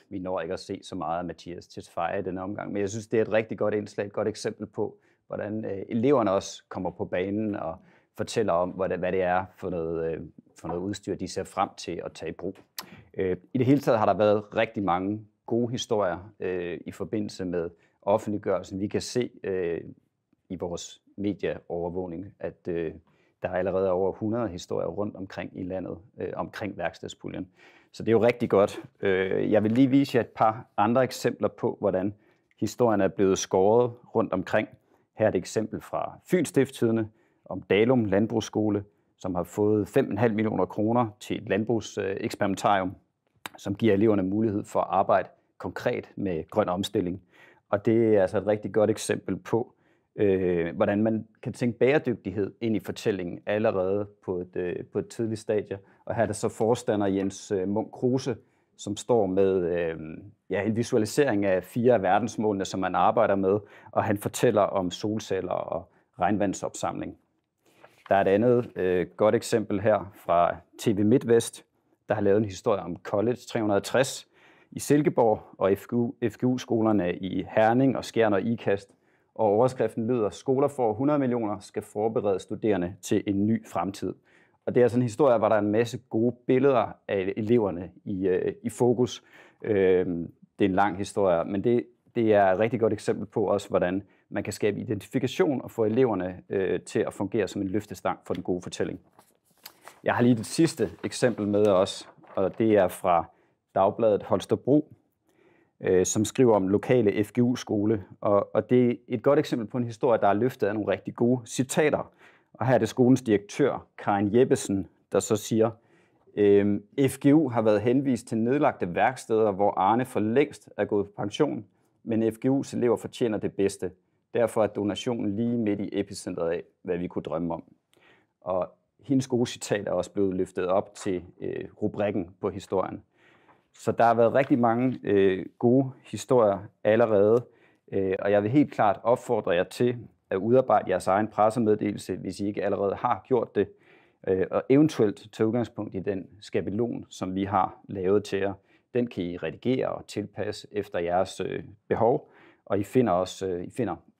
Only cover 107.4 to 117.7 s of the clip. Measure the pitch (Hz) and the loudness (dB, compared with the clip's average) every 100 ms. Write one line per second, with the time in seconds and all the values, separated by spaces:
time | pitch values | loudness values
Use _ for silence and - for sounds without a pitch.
107.4 | 120 120 - 104 104 110 - - 107 101 | 0 0 -2 -2 0 -2 -4 -6 2 2
108.4 | - - - 123 123 120 - 117 135 147 | 2 -2 2 4 4 0 -6 -2 2 2
109.4 | - 131 107 127 120 113 139 107 101 101 | 2 -4 -4 -6 -6 -2 0 4 4 2
110.4 | 123 - 101 110 98 95 - - 120 127 | 0 0 -2 -2 -2 -2 -4 -2 0 0
111.4 | 110 - 127 - 151 - - _ - _ | -4 -4 -2 2 2 0 -4 _ -20 _
112.4 | _ - 113 120 107 - 123 131 113 101 | _ -4 2 2 2 2 4 4 4 0
113.4 | - - 135 65 - - - 101 107 113 | 0 0 0 0 -10 -8 -2 0 2 4
114.4 | 135 135 - 98 87 _ - 98 - 104 | 4 2 0 -4 -4 _ -2 -2 0 -2
115.4 | - 110 113 104 _ _ _ _ _ - | 0 0 0 -2 _ _ _ _ _ 2
116.4 | 101 101 101 101 - - 135 135 143 151 | 6 6 6 0 -4 0 0 2 4 6
117.4 | 139 120 110 | 4 2 2